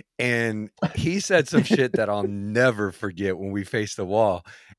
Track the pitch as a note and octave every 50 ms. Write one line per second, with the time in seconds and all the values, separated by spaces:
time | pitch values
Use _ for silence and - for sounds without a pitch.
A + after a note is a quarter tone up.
0 | - _ _ - A#2+ B2 A#2+ A#2 A#2 A2+ G#2+ G#2+ G#2+ G2+ _ - - - - -
1 | - E3 F3+ G3+ - - F#3+ E3 C#3 - D#3+ G#3 D#3 - A3 D#3 B2+ B2 - A#2
2 | A2 G#2 G#2 G#2 G2 G2 G2+ G2 G2+ G#2 G#2+ A#2+ B2+ C3 A2 G#2 G#2 F#2+ F2+ -
3 | G#2+ G2+ F2 F2 G2+ F#2+ F#2 E2+ G2 G2 G2 G2+ F#2+ - - A2+ G#2 G2+ - -
4 | F#2+ F2+ G2+ A2 A2 G2+ F2+ F2 - - - - - - -